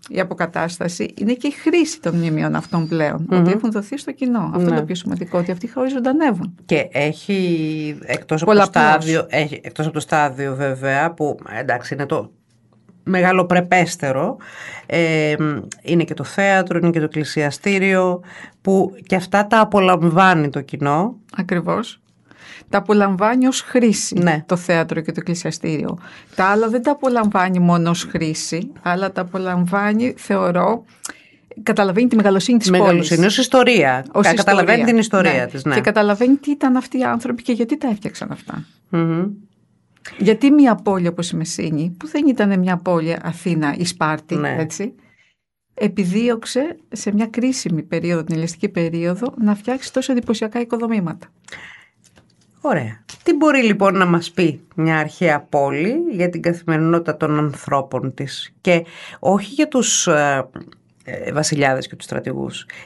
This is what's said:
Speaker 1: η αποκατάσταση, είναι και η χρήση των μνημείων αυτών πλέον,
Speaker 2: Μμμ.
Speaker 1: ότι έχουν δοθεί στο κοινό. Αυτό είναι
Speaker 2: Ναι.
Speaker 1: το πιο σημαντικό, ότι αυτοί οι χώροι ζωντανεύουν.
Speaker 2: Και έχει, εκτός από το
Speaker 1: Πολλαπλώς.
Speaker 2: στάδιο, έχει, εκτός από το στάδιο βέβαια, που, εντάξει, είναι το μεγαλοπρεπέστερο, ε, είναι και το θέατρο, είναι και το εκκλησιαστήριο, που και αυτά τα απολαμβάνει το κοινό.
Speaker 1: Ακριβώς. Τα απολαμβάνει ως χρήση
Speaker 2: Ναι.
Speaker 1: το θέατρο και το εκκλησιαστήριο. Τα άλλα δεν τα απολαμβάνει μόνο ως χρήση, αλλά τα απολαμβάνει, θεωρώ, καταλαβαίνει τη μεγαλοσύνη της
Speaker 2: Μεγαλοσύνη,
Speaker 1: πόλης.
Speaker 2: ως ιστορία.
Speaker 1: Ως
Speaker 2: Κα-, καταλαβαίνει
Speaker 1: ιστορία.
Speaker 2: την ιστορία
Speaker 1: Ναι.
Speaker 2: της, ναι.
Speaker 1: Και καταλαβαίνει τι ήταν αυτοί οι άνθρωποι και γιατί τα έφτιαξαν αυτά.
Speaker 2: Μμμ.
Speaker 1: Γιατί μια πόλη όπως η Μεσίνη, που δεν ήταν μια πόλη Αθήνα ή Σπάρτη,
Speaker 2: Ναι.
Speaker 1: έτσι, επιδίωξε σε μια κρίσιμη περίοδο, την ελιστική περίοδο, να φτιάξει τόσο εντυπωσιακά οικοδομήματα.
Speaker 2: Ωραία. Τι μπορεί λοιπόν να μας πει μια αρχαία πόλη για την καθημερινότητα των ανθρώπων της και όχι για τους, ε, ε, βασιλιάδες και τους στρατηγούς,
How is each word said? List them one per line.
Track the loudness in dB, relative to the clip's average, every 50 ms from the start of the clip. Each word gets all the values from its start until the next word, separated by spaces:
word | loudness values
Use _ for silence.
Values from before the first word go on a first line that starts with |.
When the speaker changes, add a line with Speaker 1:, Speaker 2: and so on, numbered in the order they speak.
| -18 -8
Speaker 1:
η | -4 -4
αποκατάσταση, | -4 -4 -4 -4 -4 -4 -4 -4 -4 -4 -4 -6 -6 -6 -6 -6 -8 -8 -6
είναι | -4 -4 -2 -2
και | -2 -4
η | -6
χρήση | -6 -4 -2 0 2 2 2 0 -2 -6
των | -4 -2 -2
μνημείων | 0 0 0 0 0 0 -2 -2
αυτών | -4 -4 -2 -2 -2 -2
πλέον, | 0 0 0 0 0 -2 -4 -2 0
Speaker 2:
Μμμ. | 2 4
Speaker 1:
ότι | 4 4
έχουν | 2 2 0 -2
δοθεί | -2 -4 -6 -6 -8
στο | -10 -10 -10
κοινό. | -8 -4 -2 -2 -2 -2
Αυτό | -2 -2 -2 0
είναι | 0 0
Speaker 2:
Ναι. | 0 0
Speaker 1:
το | -2
πιο | -4 -6
σημαντικό, | -6 -6 -6 -6 -6 -6 -4 -4 -2
ότι | -2 -2
αυτοί | -6 -8 -8
οι | -8
χώροι | -4 -4 -4 -2
ζωντανεύουν. | -2 -2 -2 0 0 2 2 0 0 -2 -4 -8 -10 -10 -4
Speaker 2:
Και | 0 0 0 0 -2
έχει, | -2 -2 -2 -2 -4 -4 -6 -4 -2 0 0 0 0 -2 -2 -4 -4 -6 -6 -8 -8 -8 -8
εκτός | -6 -6 -6 -4 -4 -4 0
από | 2 4
το | 4
Speaker 1:
Πολλαπλώς. | 4 4 4 4 4 4
Speaker 2:
στάδιο, | 4 4 4 2 0 0 0 -2 -2
έχει, | -2 -2 -2 -2 -6 -12 -14
εκτός | -10 -8 -6 -6
από | -4 -4
το | -6
στάδιο | -4 -2 0 0 0 0 -2 -4 -6 -6 -4
βέβαια, | -4 -4 -4 -4 -4 -2 -2 0 0 0 -2 -2
που, | -4 -4 -4 -4 -6 -12 -12 -10 -8
εντάξει, | -4 -4 -4 -4 -4 -8 -8
είναι | -6 -4
το | -4 -4 -4 -6 -8 _ _ _ _ _ _ _ _ _ _ _ _ _ _ -6 -2 0 2
μεγαλοπρεπέστερο, | 4 4 4 2 2 2 2 2 2 2 2 2 2 2 -2 -4 -4 -2 -2 -2 -2 -4 -6 -8 -14 -20 -20 -18 -18 -18 -18 -18 -8
ε, | -4 -2 0 0 2 2 0 0 0 0 0 -2 -2 -4 -6 -8 -12 -16 -10
είναι | -4 0 0 0 0
και | 0 -4
το | -8 -10
θέατρο, | -6 -4 0 2 2 2 2 2 0 0
είναι | 0 2 2
και | 2 0
το | -2
εκκλησιαστήριο, | -2 -4 -4 -6 -4 -2 -2 -2 -2 -2 -4 -2 0 0 2 2 2 2 2 2 2 0 -2 -6 -12 -20 -20 -20 -20 _ _
που | 0 2 2 2 2 0 -4 -10 -6
και | -4 -4
αυτά | -4 -2 0 0 0 2
τα | 4 4 4
απολαμβάνει | 4 4 4 4 4 4 4 4 4 4 4 6 6 6 6 4 2 0
το | -2 -6
κοινό. | -8 -8 -6 -4 0 0 2 2 0 -2 -4 -10 _ _ -8
Speaker 1:
Ακριβώς. | -8 -4 -4 -4 -2 -2 -2 -2 -2 -4 -8 -12 -20 _ _ _ _ _ _ _ _ -20 -20 -20 -20 -6 -2
Τα | -2
απολαμβάνει | 0 2 2 4 4 4 2 2 2 2 2 2 2 2
ως | 2 0 -2
χρήση | -4 -2 2 4 4 4 4 2 -2 -4 -2 0
Speaker 2:
Ναι. | 2 2 0 0 -2
Speaker 1:
το | -2 -4
θέατρο | -2 0 0 0 0 0 -2 -4 -6
και | -6 -6
το | -6 -6
εκκλησιαστήριο. | -6 -6 -6 -4 -6 -6 -6 -6 -4 -4 -4 -4 -4 -6 -8 -10 -12 -16 -20 -20 -20 _ -2
Τα | 0 2
άλλα | 2 2 2 2 2
δεν | 0 0 0
τα | 0
απολαμβάνει | 0 0 0 0 2 2 2 2 2 2 2 2 2 2
μόνο | 4 4 4 4 2 0
ως | 0 -2 -4
χρήση, | -6 -6 -4 -4 -4 -4 -6 -8 -8 -6 -8 -8 -10 -12 -6
αλλά | -4 -2 -2 -2 -2 -4
τα | -4 -6
απολαμβάνει, | -8 -6 -6 -6 -4 -2 -2 -2 0 0 0 0 0 0 0 0 -2 -2 -4
θεωρώ, | -6 -4 -2 -2 0 0 0 0 2 2 0 0 -2 -6 _ _ _ -16 -16 -16 -18 _ _ _ _ _ -20 -16 -6 -4
καταλαβαίνει | 0 2 2 2 2 2 2 2
τη | 4 4
μεγαλοσύνη | 4 4 4 4 4 4 4 2
της | 4 4 4
Speaker 2:
Μεγαλοσύνη, | 4 6 6 6 6 4 4 2 2 4
Speaker 1:
πόλης. | 4 4
Speaker 2:
ως | 4
ιστορία. | 2 2 4 4 6 6 6 6 6 4 4 2 0 -2 -2
Speaker 1:
Ως | 0 2 4
Speaker 2:
Κα-, | 4 4
καταλαβαίνει | 4 4 4 4 4 4 4 4 4
Speaker 1:
ιστορία. | 4 4 4
Speaker 2:
την | 4
ιστορία | 2 2 2 2 4 4 2 0 -2
Speaker 1:
Ναι. | -4
Speaker 2:
της, | -6 -4 -2
ναι. | 0 0
Speaker 1:
Και | 2
καταλαβαίνει | 2 2 2 2 2 2 2 2 4 4 4
τι | 2 2 -2
ήταν | -2 0 0 2 2
αυτοί | 0 -2 -2 -4 -2
οι | 0
άνθρωποι | 0 -2 -2 -4 -4 -6 -4
και | -2 -2
γιατί | -2 0 -2 -2 -2
τα | -2 -2 -4
έφτιαξαν | -4 -4 -6 -10 -10 -10 -10 -10
αυτά. | -10 -12 -12 -12 -12 -12 -12 -14 _ _ _ _
Speaker 2:
Μμμ. | -2 0 0 0 0 -2 -2 -4 -6 -10 -16 _ _ _ _ _ _ _ _ _ _ _ -20 -14 -6
Speaker 1:
Γιατί | 0 2 2 2 4 4 4
μια | 6 6 6 6 4
πόλη | 2 0 -2 0 0 0
όπως | -2 -2 -4 -6 -6
η | -4
Μεσίνη, | -6 -6 -6 -6 -6 -4 -4 -2 -2 -4 -4 -6 -10
που | -10
δεν | -6 -2 0 2
ήταν | 2 2 2 2 2 2 2
μια | 2 0 0
πόλη | 0 0 0 0 0 0 -2 -4 -4 -6
Αθήνα | -8 -8 -6 -4 -2 0 0 0 -2 -2
ή | -2 -4
Σπάρτη, | -4 -4 -2 -2 -2 -2 -4 -6 -6 -4
Speaker 2:
Ναι. | -2 -2 -2 -2 -4
Speaker 1:
έτσι, | -4 -6 -6 -8 -8 -10 -10 _ _ _ _ _ _ _ _ _ _ _ _ _ _ _ _
επιδίωξε | -4 -4 -2 -2 -2 -2 0 0 0 0 0 0 -2 -4 -4 -4 -2 -2 -4 -6 -12 _ _
σε | -12 -8 -4 -2 0
μια | 0 -2
κρίσιμη | -2 -2 -2 -2 0 -2 -2 -4 -4 -4 -4 -4
περίοδο, | -4 -6 -4 -2 -2 -2 -2 -2
την | -2 -4
ελιστική | -2 -4 -4 -4 -4 -6 -4
περίοδο, | -2 -2 -2 -2 -2 -2 -2 -2 -2 -4 -6 -6 -4
να | 0 0 0 0
φτιάξει | 0 -2 -4 -6 -6 -6 -6 -4
τόσο | -4 -2 0
εντυπωσιακά | 0 0 0 -2 -2 -2 -4 -4 -4 -6
οικοδομήματα. | -6 -4 -4 -4 -2 -2 -2 -2 -2 -2 -6 -8 -14 -20 _ _ _ -20 -20 -20 -20 -20 -20 -20 -20 _ _ _ _ _ _ _ _ _ _ _ _ _ _ _
Speaker 2:
Ωραία. | -2 -2 0 0 -2 -4 -8 -14 _ -20 -20 -4 0
Τι | 0 2
μπορεί | 4 4 4 4 4 4
λοιπόν | 4 4 4 2 2 4
να | 4 4
μας | 4 2 2 0 -2
πει | -2 0 0 0 0 -4 -12 _ _
μια | -2 0 0 0
αρχαία | 0 -2 -4 -4 0 2 2 2 0
πόλη | 0 -2 0 0 0 0 0 -2 -2 -2 -2 -2 -2 -2
για | -2 -2 -2 -2
την | -2 -2
καθημερινότητα | -2 -2 -4 -2 -2 -2 0 2 2 2 2 0 0 -2 -4
των | -2 -2 -2 0 0
ανθρώπων | 0 -2 -4 -8 -6 -2 -2 -2 -2 -2 -6 -6 -6 -6 -8
της | -8 -10 -10 -10 -12 -14 -16 _ _
και | 0 0 2 0 0 -4 -14 -20 -20 -20 -12 -4
όχι | 0 0 0 0 0 -4 -2
για | -2 0
τους, | 0 0 0 0 0 0 0 0
ε, | 2 2 2 2 2 0 -2 -4 -6 -12 -18 -20 -20 -20 _ _ _ _ _ _
ε, | -12 -12 -10 -8 -4
βασιλιάδες | -4 -2 -2 -2 0 2 2 2 2 0 -4
και | -8 -14
τους | -18 -14
στρατηγούς, | -10 -10 -8 -6 -6 -6 -6 -8 -8 -10 -12 -16 -18 -20 -20 -14